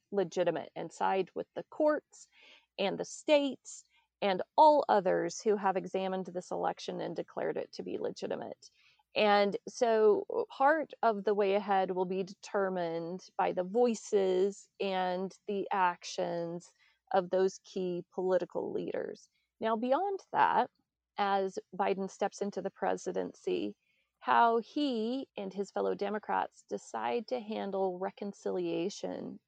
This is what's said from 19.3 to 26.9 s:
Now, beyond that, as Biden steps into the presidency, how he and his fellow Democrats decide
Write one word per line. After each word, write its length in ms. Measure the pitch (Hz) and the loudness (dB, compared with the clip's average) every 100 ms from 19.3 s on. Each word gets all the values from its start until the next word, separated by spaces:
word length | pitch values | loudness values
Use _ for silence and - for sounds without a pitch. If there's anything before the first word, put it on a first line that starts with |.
| _ _ - | _ _ -6
Now, 160 | 220 226 | -2 0
beyond 440 | 247 277 403 392 - | 0 0 0 -4 -4
that, 360 | 143 135 190 - _ _ _ _ - | 2 4 4 0 _ _ _ _ -4
as 400 | 202 196 190 - - | 0 0 0 -4 -8
Biden 360 | 185 196 190 190 | -2 -2 0 -4
steps 320 | - 196 - | -4 -4 -2
into 180 | 202 196 | -6 -4
the 80 | 190 | -8
presidency, 1080 | - 185 185 - 185 180 - - - - - _ _ _ _ | -4 -2 -2 -4 -4 -4 -6 -4 -2 -2 -8 _ _ _ _
how 380 | - 233 233 226 | 2 4 6 4
he 680 | 220 302 294 233 220 262 - - | -2 -2 -2 0 -2 -4 -6 -10
and 120 | 196 | -8
his 200 | 190 196 | -6 -6
fellow 240 | 202 196 | -2 -2
Democrats 720 | 185 202 214 - 190 - - - | -2 -4 -4 -2 -2 -2 -6 -10
decide 580 | 202 - | -10 -8